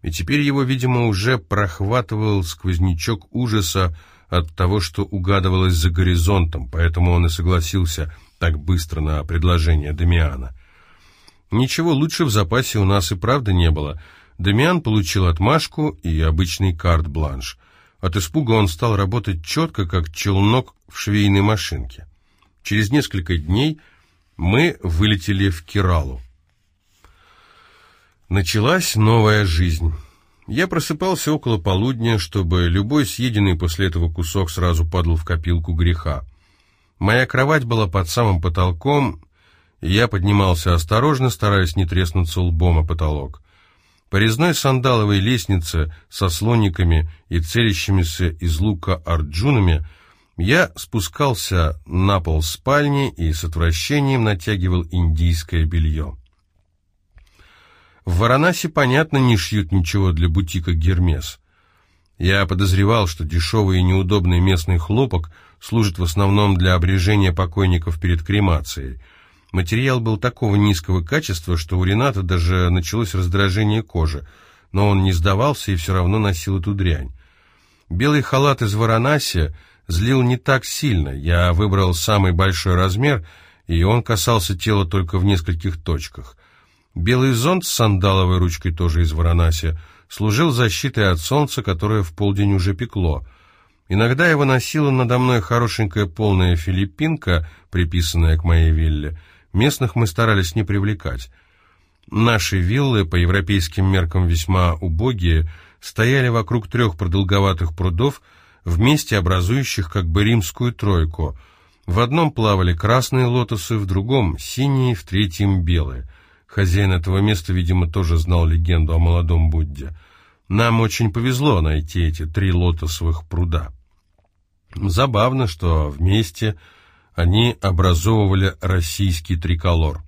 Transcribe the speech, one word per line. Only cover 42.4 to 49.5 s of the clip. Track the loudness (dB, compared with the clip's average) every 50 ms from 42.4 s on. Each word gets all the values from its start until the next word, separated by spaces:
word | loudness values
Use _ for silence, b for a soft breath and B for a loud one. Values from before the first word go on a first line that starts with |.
лбом | 0 0 0 2 2 4 4 2
о | 2
потолок. | 0 -2 -2 -2 -2 -2 -4 -6 -10 -14 -18 b b b b b b b b b b b b b b
По | 0
резной | 2 2 2 2 2 2 2 2
сандаловой | 2 2 2 2 2 2 2 2 2 2 2 2 2
лестнице | 2 2 0 0 0 0 -2 -2 -2 -2 -2 -4 -4 -4 B B B B
со | -6 -2 -2 -2
слониками | -2 0 0 2 2 2 2 2 0 0 2 2 4 2 2 -2 B B B B
и | -4 -4
целящимися | -4 -2 0 0 0 2 0 -2 -2 0 2 0 0 0 -2 -2 -4 -4
из | -4 -2 -2 -2 -2 0
лука | 0 -2 -2 -2 -2 -4 -4 -4 -2
арджунами | -4 -2 -2 -2 -4 -4 -2 0 2